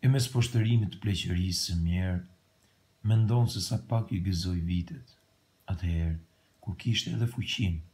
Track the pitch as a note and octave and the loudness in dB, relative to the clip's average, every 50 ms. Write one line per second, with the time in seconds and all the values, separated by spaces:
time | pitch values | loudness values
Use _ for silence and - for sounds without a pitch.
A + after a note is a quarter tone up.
0 | - C3 C3 C3+ A#2+ - - B2 A#2 - - A#2 G#2+ A2 A#2+ A#2 G#2+ F#2 - - | 4 4 4 4 2 0 2 0 0 2 2 2 2 4 4 4 2 2 -4 -4
1 | - G2+ G2+ E2+ - - F2+ F2 F2+ F#2 F2 - - - F2 E2+ E2+ E2+ F2 F2+ | -2 -2 0 0 0 -2 0 0 0 0 0 -2 -4 -2 -2 0 0 2 2 2
2 | F#2 F#2 F2+ F2+ F2+ - - _ _ _ _ _ _ _ _ _ _ _ _ _ | 0 0 -2 -2 -4 -6 -20 _ _ _ _ _ _ _ _ _ _ _ _ _
3 | _ G#2+ A2 A2 A2 G#2+ A#2 B2 A#2+ - - G2 F2+ - G#2+ G2+ - - - A2+ | _ 2 4 4 4 4 4 4 2 2 0 -2 -4 -2 -2 -4 -2 -2 -2 -2
4 | G#2+ - - F#2+ F2 G2 F#2 E2+ E2+ F#2 F2+ F2 E2 E2+ F2+ F2+ E2+ - D#3+ C3+ | -2 -2 -2 -2 0 0 0 0 0 0 -2 -2 0 0 0 0 -2 -4 -8 -16
5 | B2 _ - _ _ _ _ _ _ _ _ _ _ - F#2+ F2 - F2 E2 E2 | -16 _ -20 _ _ _ _ _ _ _ _ _ _ -6 -6 -2 -2 -2 0 0
6 | E2 E2 E2 D#2+ E2 _ _ _ _ _ _ _ - - F2+ - - B2 A2+ A#2 | 0 0 -2 -4 -6 _ _ _ _ _ _ _ -10 -10 -10 -6 -2 -2 -2 0
7 | - - F3 A2+ A#2 A#2 - - A2 - - - G#2+ F#2+ E2+ D#2 D#2+ - | -2 -4 -2 -2 -2 -2 -2 -4 -6 -6 -2 -2 0 0 -2 -2 -6 -12